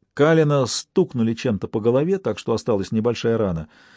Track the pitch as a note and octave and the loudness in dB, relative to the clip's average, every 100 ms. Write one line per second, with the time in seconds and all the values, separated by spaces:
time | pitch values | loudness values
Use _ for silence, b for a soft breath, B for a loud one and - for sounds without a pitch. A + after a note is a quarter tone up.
0 | _ - D3 D#3+ D3 C#3+ A#2+ - - - | _ 2 4 4 4 2 0 -4 -2 0
1 | F3 B2+ A2+ A2+ C3 G2+ G#2+ A2+ A2+ B2+ | 0 0 -2 0 -2 -2 -4 -2 0 2
2 | D#3+ F#3+ B2 G2 - A2+ - G#2 F#2 A2 | 0 -2 -4 -4 -4 -2 -2 -2 -2 -2
3 | A#2 A2+ A2+ A2+ G2+ E2 D2+ b b | -2 -2 0 0 0 -4 -8 b b